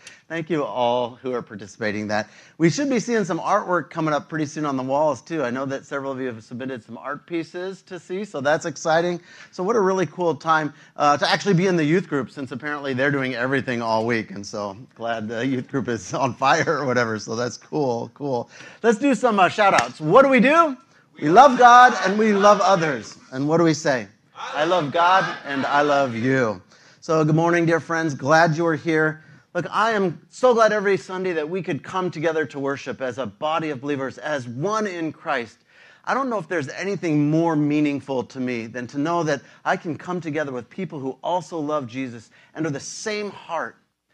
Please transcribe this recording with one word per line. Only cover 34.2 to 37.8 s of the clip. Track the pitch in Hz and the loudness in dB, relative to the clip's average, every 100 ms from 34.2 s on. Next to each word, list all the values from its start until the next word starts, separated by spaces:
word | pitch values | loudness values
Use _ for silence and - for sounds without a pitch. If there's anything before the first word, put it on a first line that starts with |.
| 151 143 120 | -6 -6 -6
one | 120 190 220 208 | -6 -2 -2 -4
in | 175 160 | -6 -8
Christ. | - 165 135 113 - _ _ - - | -8 -4 -4 -6 -14 _ _ -20 -12
I | - | -4
don't | 226 269 | -2 -2
know | 214 | -4
if | 156 | -4
there's | 175 135 | -4 -4
anything | 143 185 196 175 151 147 | -6 -6 -4 0 0 2
more | 156 165 151 | 2 2 0
meaningful | 147 147 | 0 0